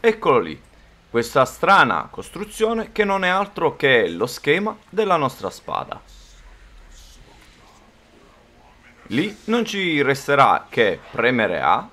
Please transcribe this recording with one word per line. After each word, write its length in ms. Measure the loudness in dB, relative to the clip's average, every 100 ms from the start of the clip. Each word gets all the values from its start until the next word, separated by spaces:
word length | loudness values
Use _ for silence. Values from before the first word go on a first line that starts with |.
eccolo 380 | 0 0 2 2
lì, 200 | 2 -10 -18 _ -20 _ _
questa 340 | -4 -2 0
strana 640 | 0 0 4 4 4 2 -4
costruzione 800 | -14 -16 -12 -14 -4 -2 -2 -6
che 120 | -4
non 180 | -2 0
è 60 | 0
altro 480 | -2 -4 -2 -4 0
che 320 | 2 4 2
lo 180 | -2 -6
schema 480 | -4 -2 0 -2 -8 _
della 280 | -4 0 0
nostra 340 | 0 -4 -10
spada. 500 | -10 -8 -8 -8 -14 -18 -20 -20 -20 -20 -20 -20 -20 -20 -20 -20 -20 -20 -20 -20 _ -20 _ _ _ _ _ _ _ _ _ -20 _ -20 _ -8
Lì 280 | -4 -4 -6 -4
non 200 | -2 -2
ci 340 | -4 -2 0
resterà 680 | 0 -2 0 4 4 4 -2
che 280 | 0 0 0 -8
premere 500 | -2 0 0 0 0
A 260 | 0 0 -2